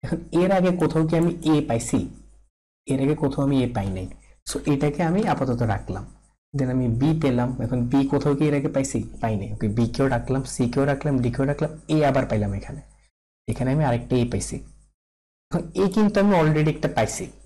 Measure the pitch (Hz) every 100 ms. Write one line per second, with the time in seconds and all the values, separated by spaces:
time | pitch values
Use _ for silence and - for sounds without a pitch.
0 | - 160 - 165 180 190 185 180 156 160
1 | 160 165 170 175 151 151 - 117 - 127
2 | 90 - - - _ _ _ _ - 135
3 | 135 151 143 135 139 139 123 110 98 92
4 | 92 - - - - - - 139 147 143
5 | 170 185 214 143 135 120 113 98 - 90
6 | - - _ _ _ 143 127 127 123 113
7 | 143 156 143 123 123 123 117 127 120 139
8 | 135 143 147 139 151 143 147 139 135 117
9 | 104 - 113 104 98 - 110 110 117 -
10 | 135 123 117 131 127 - 120 127 139 135
11 | 151 135 123 120 139 143 156 - - 156
12 | 143 135 - 107 104 98 - - - _
13 | _ _ _ _ - 113 127 143 147 120
14 | 120 127 120 98 - - - - _ _
15 | _ _ _ _ _ 170 175 180 196 214
16 | 208 202 202 185 156 151 151 147 180 160
17 | 110 - 185 -